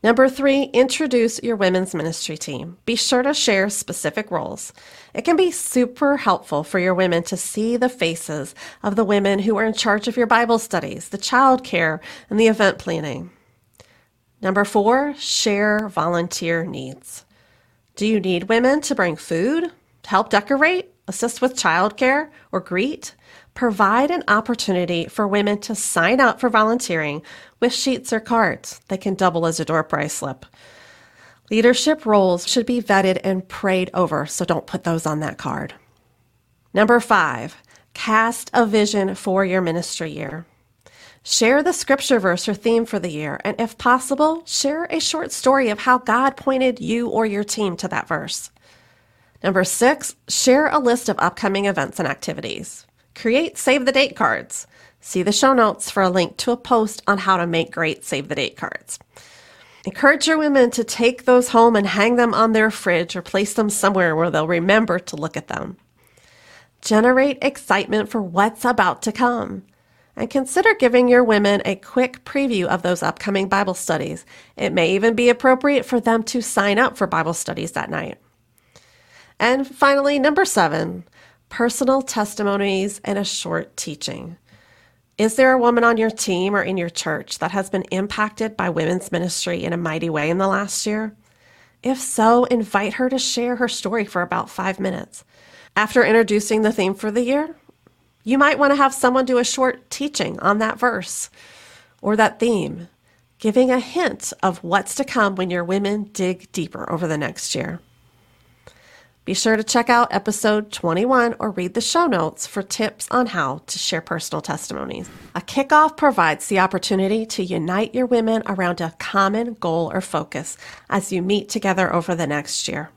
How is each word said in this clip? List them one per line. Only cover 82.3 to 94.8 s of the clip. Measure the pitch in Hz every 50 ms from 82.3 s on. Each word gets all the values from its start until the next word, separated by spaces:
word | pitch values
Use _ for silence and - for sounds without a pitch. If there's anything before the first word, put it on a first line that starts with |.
| - - 208 202 202 196 202 202 196 190 190 202 202 - -
and | - 196 202
a | 202
short | - - - - 170 165 165 - - _
teaching. | - - - 147 - - - - - - 165 170 - _ _ _ _ _ _ _ _ _ _ _ _ _ _ _
Is | - 208 220 220
there | 247 262 262 262
a | 262
woman | 233 240 240 240 233
on | 233 233
your | 220 220 220
team | 220 220 - - 185 175 185 196 202
or | 202 -
in | - 190
your | 190 175 170
church | 170 - - 170 156 - - - - -
that | - 170 180
has | 202 190 196
been | - 190 190
impacted | - - 185 196 202 - - 214 214 - - 226 220 214
by | - 190 175
women's | 165 165 160 156 180 185 185 -
ministry | - 170 175 180 - - - 180 175 175 175
in | 170 170
a | 170
mighty | 175 160 156 160 160 170
way | 156 151 147 156
in | 170 185
the | 190 190
last | 190 190 202 196 - - -
year? | 214 208 214 220 220 214 _ _ _ _ _ _ _ _ _ _ _ _ _ -
If | 240 262 262
so, | - - - - 214 220 233 240 247
invite | 240 247 233 220 - - 202 202 208 214
her | - 254 254
to | 262 262
share | 262 - - 247 240 240 247
her | 226 247 240
story | - - - 196 202 233 208
for | 208 - 180 175
about | 175 180 175 - -
five | - - 185 190 190
minutes. | -